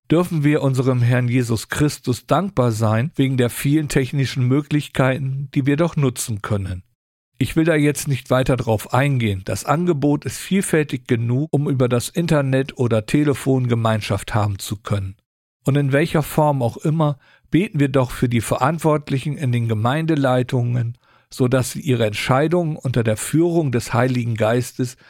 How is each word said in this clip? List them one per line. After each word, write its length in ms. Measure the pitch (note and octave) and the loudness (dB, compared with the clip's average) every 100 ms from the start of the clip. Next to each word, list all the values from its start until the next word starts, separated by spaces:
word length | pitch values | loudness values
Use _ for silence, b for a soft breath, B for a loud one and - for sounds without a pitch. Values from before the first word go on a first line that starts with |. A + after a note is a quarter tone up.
| - | 0
dürfen 320 | D#3+ F3 E3 | 2 2 0
wir 200 | D3 D3 | 2 2
unserem 380 | C#3 C3 B2+ B2+ | 2 0 0 2
Herrn 280 | A#2+ B2 B2 | 2 2 2
Jesus 400 | B2+ A#2 A2+ - | 0 0 -2 -4
Christus 580 | - D3 - - A#2+ - | 0 0 -2 -4 -4 0
dankbar 460 | C#3 G3 - B2 | -2 0 0 0
sein 400 | A2 A2 A2 D3 | 2 0 0 -2
wegen 220 | - C3+ C3 | -2 0 0
der 140 | A#2+ | -2
vielen 380 | - C#3+ D#3 D3+ | 0 0 0 0
technischen 600 | D3 B2+ C#3+ B2+ C3+ B2 | -2 0 -2 -2 0 2
Möglichkeiten, 1000 | C#3 D3 D3 - - C3 C3 C3+ C3+ C#3+ | 2 0 -2 -2 0 0 0 -4 -6 -4
die 120 | D3 C3+ | -2 0
wir 100 | C#3+ | 2
doch 200 | E3+ D#3 | 0 2
nutzen 460 | C3+ - - G2+ | 0 0 -6 -6
können. 400 | - G#2 F#2 F2+ - _ _ _ _ - | -4 -4 -4 -8 -12 _ _ _ _ -4
Ich 160 | B2+ E3 | -2 0
will 80 | |
da 100 | D#3+ | 2
jetzt 340 | D#3 D3 C#3+ D3 | 2 2 0 -2
nicht 220 | C3 - | -4 0
weiter 260 | B2+ C3 B2 | 0 2 0
drauf 380 | - G#2+ - | 0 -2 0
eingehen. 480 | B2+ C#3+ C3 A2 F#2+ | 0 2 2 0 -2
Das 200 | G2 G2+ | -4 -6
Angebot 600 | - D3 F3 D3 D3 C#3+ | -2 0 0 2 2 0
ist 140 | C3+ - | -2 -8
vielfältig 680 | - F#3+ - D#3+ D3 B2+ - | -2 -2 2 0 0 -4 -2
genug, 420 | A#2 A#2 B2+ D#3 | 0 0 0 0
um 160 | C#3 D3 | 0 0
über 200 | C3 B2 | 2 2
das 200 | A#2+ - | 0 -2
Internet 680 | - E3+ D3+ C3+ C3 C3+ - | -2 0 2 2 0 0 -2
oder 260 | A#2+ A2+ | 0 0
Telefon 640 | - D3 D3 B2+ C#3 C3 B2 | 0 0 2 0 2 2 2
Gemeinschaft 640 | A#2 A2+ A2 - G2 - | 0 0 0 -2 -4 -2
haben 240 | G#2+ G#2 G2 | 0 0 -2
zu 180 | - G#2+ | -8 -8
können. 400 | - G2+ F#2+ - _ _ _ _ | -4 -4 -6 -12 _ _ _ _
Und 120 | - C#3+ | 0 0
in 160 | C#3 | 2
welcher 300 | C#3 E3 D#3+ | 2 2 0
Form 400 | C#3 - D3+ C#3 | 0 2 2 2
auch 140 | A#2 - | -2 -2
immer, 420 | E3 D#3+ D3+ C#3 b b b | -2 0 0 -2 b b b
beten 280 | D#3 G#3+ D3 | 0 0 0
wir 100 | C#3+ | 2
doch 220 | C3+ B2 | 2 0
für 180 | - B2+ | 0 0
die 120 | A#2 | 0
Verantwortlichen 960 | - A2+ C3+ E3 D#3+ D3+ - C3+ D3+ C#3+ | 0 0 0 0 0 0 -2 -4 -4 -4
in 160 | C3 | -2
den 160 | A#2+ A2+ | -2 0
Gemeindeleitungen, 1300 | G#2+ A#2 D3+ D#3+ D3+ C3+ B2+ B2+ B2+ A#2+ A#2+ A#2 - b b b | 0 0 -2 0 2 2 2 0 -2 0 -2 -4 -6 b b b
so 160 | - B2+ | -2 2
dass 240 | C3 B2+ | 2 0
sie 80 | - | -4
ihre 260 | C#3 A#2+ G#2+ | -2 0 0
Entscheidungen 720 | G#2 - C3 D#3 F3 D#3+ D#3 | -2 0 0 2 0 -2 -4
unter 260 | B2+ A#2+ | -4 0
der 140 | A2+ C3 | 0 -2
Führung 560 | - D#3 E3+ E3+ D3 | -2 0 2 2 0
des 200 | A#2+ - | -2 -2
Heiligen 440 | A#2 B2+ B2 A#2 A2 | 0 0 0 -2 0
Geistes 600 | A2 B2 B2 - B2 - | 0 0 -2 -4 -6 -8